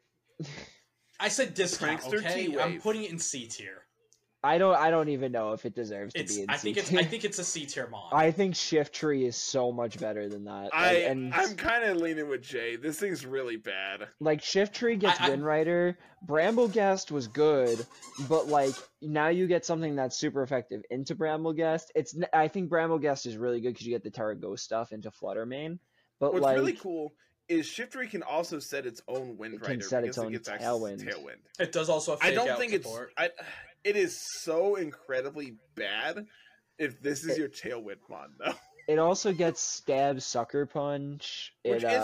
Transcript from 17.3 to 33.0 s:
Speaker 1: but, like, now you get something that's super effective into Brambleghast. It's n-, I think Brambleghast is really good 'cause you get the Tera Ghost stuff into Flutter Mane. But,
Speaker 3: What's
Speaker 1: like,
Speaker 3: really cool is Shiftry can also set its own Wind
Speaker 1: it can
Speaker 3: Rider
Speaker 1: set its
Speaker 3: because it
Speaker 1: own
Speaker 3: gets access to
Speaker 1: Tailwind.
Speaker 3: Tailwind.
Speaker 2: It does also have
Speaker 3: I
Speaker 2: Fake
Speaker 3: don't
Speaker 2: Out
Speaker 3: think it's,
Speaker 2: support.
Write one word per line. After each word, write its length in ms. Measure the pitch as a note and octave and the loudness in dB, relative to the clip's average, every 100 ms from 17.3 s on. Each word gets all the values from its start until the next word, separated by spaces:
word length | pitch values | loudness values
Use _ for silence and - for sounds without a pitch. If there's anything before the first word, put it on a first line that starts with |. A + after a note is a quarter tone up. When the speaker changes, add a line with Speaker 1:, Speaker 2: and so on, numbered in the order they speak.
| B2 D3+ C#3+ B2 A#2 A#2+ - - - C#3 | 4 6 6 4 2 -2 -14 -16 -10 2
Speaker 1:
but, 180 | D#3+ D3+ | 2 4
like, 280 | D3 C#3 C3 - _ | 4 4 0 -10 _
now 260 | D3+ D3+ D#3 | -2 2 4
you 180 | F3 F#3 | 4 4
get 180 | F3 E3+ | 4 2
something 300 | E3 D#3 C#3+ | 0 0 0
that's 220 | C3 - | 0 0
super 260 | D3+ C#3 | 0 0
effective 400 | C3 C3 A#2+ A2 - | 0 0 -2 -8 -6
into 240 | B2+ C3+ E3 | -6 -4 -2
Brambleghast. 680 | D#3 D#3 D#3+ D#3 D#3+ D#3+ - D#3+ | -2 0 0 0 2 0 0 -2
It's 200 | C#3+ D3+ | -2 -2
n-, 120 | F3+ | 2
I 160 | D#3+ D#3 | 4 4
think 220 | G3+ F3 | 0 0
Brambleghast 560 | E3 E3 E3 D3 C#3 B2 | 2 2 2 2 0 -4
is 120 | A2 | -4
really 220 | B2 A#2+ | -2 0
good 160 | A#2+ G#2+ | -2 -4
'cause 60 | A#2 | -4
you 60 | |
get 120 | A#2+ | -4
the 80 | G#2+ | -4
Tera 240 | A2+ G#2+ G#2 | -4 -4 -4
Ghost 280 | F#2+ G2+ | -6 -8
stuff 280 | - A2+ A#2 | -4 -4 -4
into 180 | G#2+ A2 | -10 -12
Flutter 380 | - G2 G2+ A#2 | -10 -6 -4 -4
Mane. 320 | C3+ D#3 F3 - _ _ _ | -6 -8 -10 -14 _ _ _
But, 140 | C#3 | 0
Speaker 3:
What's 100 | F3+ | 4
Speaker 1:
like, 140 | C3+ C3 | 4 4
Speaker 3:
really 160 | C#3+ | 4
cool 400 | - F#3+ E3 D3+ - _ _ - | 0 -4 -6 -6 -10 _ _ -2
is 160 | E3+ D3+ | 0 0
Shiftry 420 | - A#3+ C4+ B3 | -6 -8 -8 -6
can 120 | G3 | -6
also 360 | - D#3+ E3+ D#3 | -2 -2 -2 -6
set 260 | - C#3 B2+ | -6 -6 -6
its 160 | A2+ - | -10 -6
own 280 | B2+ C3 G#2 | -6 -6 -10
Wind 180 | A2 A#2 | -10 -8
Speaker 1:
it 60 | |
can 100 | A#2+ B2 | -4 -4
Speaker 3:
Rider 40 | G#2 | -2
Speaker 1:
set 180 | B2+ | 0
its 120 | A#2+ B2 | 0 -2
Speaker 3:
because 80 | |
it 20 | A2 | -4
Speaker 1:
own 40 | |
Speaker 3:
gets 140 | A#2 A2+ | -6 -6
access 180 | G#2 A#2 | -6 -2
to 60 | |
Speaker 1:
Tailwind. 300 | A#2+ G#2+ G2+ | -2 -2 -6
Speaker 3:
Tailwind. 560 | G2+ F#2 C#2+ B1 _ - | -8 -8 -10 -16 _ -4
Speaker 2:
It 120 | E3+ | -2
does 180 | E3+ D#3+ | 0 2
also 220 | D#3 D#3 | 2 0
have 100 | D3 | 2
Speaker 3:
I 40 | E3+ | 2
Speaker 2:
Fake 80 | G#3+ | 4
Speaker 3:
don't 140 | B3 | 2
Speaker 2:
Out 100 | B3 | 0
Speaker 3:
think 140 | A#3+ | 0
it's, 120 | G3 A#2 | -2 -2
Speaker 2:
support. 260 | A2+ | -8